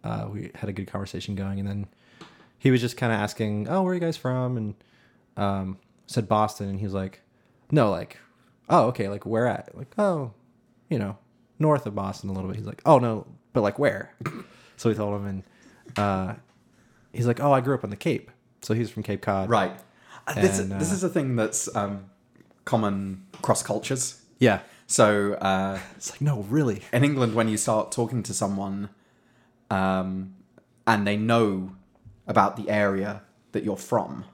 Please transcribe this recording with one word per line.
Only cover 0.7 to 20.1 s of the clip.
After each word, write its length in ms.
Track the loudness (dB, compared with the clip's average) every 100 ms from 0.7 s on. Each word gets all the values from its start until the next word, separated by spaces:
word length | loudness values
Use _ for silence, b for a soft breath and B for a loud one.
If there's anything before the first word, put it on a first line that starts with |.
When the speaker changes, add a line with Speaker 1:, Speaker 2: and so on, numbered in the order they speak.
Speaker 1:
good 120 | -6 -6
conversation 480 | -8 -8 -10 -8
going, 260 | -6 -4 -4
and 80 | -6
then 200 | -6 -8 B B B B B B B
he 100 | 4
was 100 | 4
just 160 | 2 -2
kinda 200 | 0 0
asking, 520 | -2 -2 -2 -2 -2
"Oh, 120 | 0
where 100 | 0
are 20 | 0
you 40 |
guys 180 | -2 -2
from?" 380 | -4 -2 -2 -4
And, 200 | -6 -10 b b b b b -4
um, 420 | -2 -2 -4 -10 _ _ -6
said 220 | -4 2
Boston, 420 | 2 2 -2 -6
and 80 | -4
he 60 | -4
was 80 |
like, 280 | -4 -6 -8 _ b b b b
"No, 180 | 4 4
like, 280 | 2 -6 -14 b b b b _
oh, 160 | 4 4
okay, 200 | 0 -4
like, 160 | -4 -2
where 220 | 0 0
at?" 280 | -2 -8 -16
Like, 160 | -12 0
"Oh, 360 | 0 0 -4 -12 _ _ _ _ _
you 100 | -2
know, 180 | -2 -6 _ _ _ _
north 300 | 2 2 0
of 80 | -6
Boston 340 | -6 -6 -8
a 40 |
little 140 | -6 -6
bit." 80 | -8
He's 100 | -10
like, 140 | -4 6
"Oh, 140 | 6
no, 260 | 6 -2 -8 -20 _
but, 80 | 0
like, 180 | 0 2
where?" 340 | 0 0 -8 -10
<laughs> 540 | -12 -10 -16 -20 -20 -2
So 120 | 0
we 60 | 0
told 240 | -2 -2
him, 60 | -4
and, 160 | -8 -10 b b b b -2
uh, 380 | 0 2 -2 -8 _ _ _ b b b b
he's 120 | -2 0
like, 140 | 2
"Oh, 120 | 4
I 100 | 4
grew 120 | 4
up 100 | -2
on 60 | -2
the 60 | -4
Cape." 340 | -2 -2 -4 _ _ _
So 140 | -4 -2
he's 160 | -2
from 100 | -6
Cape 200 | -6 -4
Cod. 260 | 0 0 2
Speaker 2:
Right. 220 | 2 2 -4 -20 B B